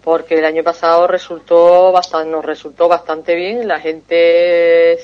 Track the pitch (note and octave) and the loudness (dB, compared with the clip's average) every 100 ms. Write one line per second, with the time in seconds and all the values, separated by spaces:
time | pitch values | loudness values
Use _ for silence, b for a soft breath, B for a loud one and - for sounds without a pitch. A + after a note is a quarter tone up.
0 | - E3 E3 D#3+ D#3 D#3+ D#3+ E3+ E3 E3+ | -4 -4 -2 -2 -2 -2 -4 -2 0 2
1 | F3 F3+ - E3 - E3+ F3 F3+ F#3 F#3 | 0 -2 -8 -14 0 2 4 4 4 2
2 | F3 D#3+ D#3+ D#3+ D3+ D3+ D3+ C#3 E3+ E3+ | -2 -6 -6 -8 -8 -10 -10 -2 0 0
3 | - D#3+ D#3+ E3+ F#3 A#3 A3 D#3 D#3+ D#3+ | -4 -8 -4 -4 -4 -6 -6 -6 -8 -10
4 | - E3+ E3+ E3+ F3 E3+ E3+ E3+ E3 E3+ | -4 0 2 2 2 2 2 2 2 0